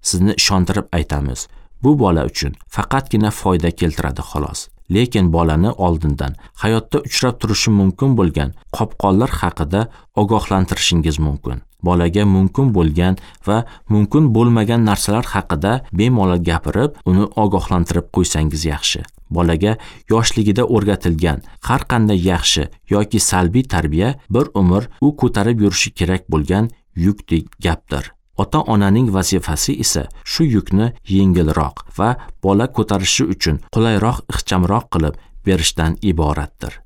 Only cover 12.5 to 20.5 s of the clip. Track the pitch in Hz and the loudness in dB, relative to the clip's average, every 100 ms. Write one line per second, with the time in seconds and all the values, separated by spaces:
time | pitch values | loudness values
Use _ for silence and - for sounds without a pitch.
12.5 | - 135 101 82 76 90 95 - - - | 2 2 2 2 2 0 0 -6 -10 -2
13.5 | 107 117 - - 107 104 143 156 110 117 | -2 -4 -14 -2 2 2 4 4 4 4
14.5 | 117 107 117 110 98 - 107 123 98 - | 4 2 2 2 0 0 -2 -2 -6 -4
15.5 | 85 92 131 - 90 113 123 95 87 85 | -2 -2 -2 -4 0 2 2 2 0 0
16.5 | 82 80 95 143 - - 92 104 - 104 | -2 -2 -2 -2 -2 0 2 2 0 0
17.5 | 95 - 90 82 87 - - 87 78 78 | 0 0 -2 0 -2 -2 -2 0 0 -2
18.5 | 76 80 71 - 73 76 - - 85 87 | -2 -4 -4 -4 -6 -10 -18 -6 0 0
19.5 | 82 101 110 - - - 110 113 - 104 | 2 0 -2 -6 -20 -2 0 2 0 0